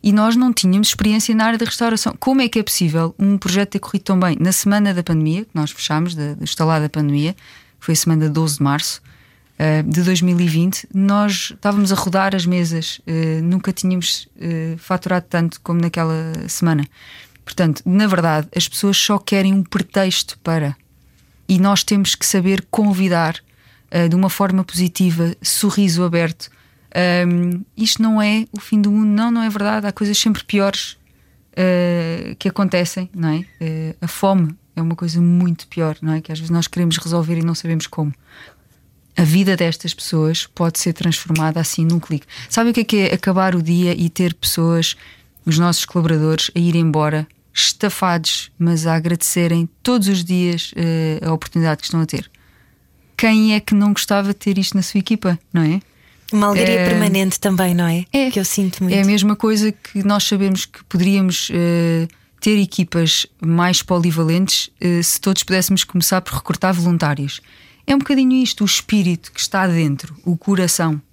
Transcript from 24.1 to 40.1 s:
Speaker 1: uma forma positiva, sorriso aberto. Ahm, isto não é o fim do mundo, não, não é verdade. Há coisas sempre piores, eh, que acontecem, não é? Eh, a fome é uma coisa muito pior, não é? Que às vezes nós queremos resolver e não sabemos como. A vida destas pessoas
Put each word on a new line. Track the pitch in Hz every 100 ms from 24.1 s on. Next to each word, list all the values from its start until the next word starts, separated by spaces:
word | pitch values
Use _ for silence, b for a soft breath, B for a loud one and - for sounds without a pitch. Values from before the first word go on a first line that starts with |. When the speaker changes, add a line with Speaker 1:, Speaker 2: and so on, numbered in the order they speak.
| 175
Speaker 1:
uma | 190
forma | - 196 190
positiva, | 185 175 180 - 185 165 170 -
sorriso | - - 208 202 196 170
aberto. | 180 170 165 165 - b b b b
Ahm, | - 180 175 175 175 175 175 -
isto | - 220 -
não | 220 214
é | 208 214 220
o | 208
fim | - 214
do | 208
mundo, | 208 214
não, | 208 233
não | 233
é | 226
verdade. | 208 208 214 208
Há |
coisas | - 208 208
sempre | 220 208
piores, | - 208 196 190 - - _ b b b _ -
eh, | 185 180 175 175 165 165 - -
que | 190
acontecem, | - 196 180 175 - 180
não | 190 165
é? | 156 185 _
Eh, | 160 160 160 -
a | 170
fome | - 196 196 160 165 _ -
é |
uma | 165
coisa | 165 175 165
muito | 175 175 180 165 -
pior, | - 160 156
não | 160
é? | 156
Que | 156
às | 160
vezes | 160
nós | 170 160
queremos | 175 175 160
resolver | 160 170 160 170
e |
não | 165
sabemos | 165 170 160 -
como. | - 147 135 B B B B B B _ _ _ -
A |
vida | 160 175 190 180
destas | 165 160 170
pessoas | - -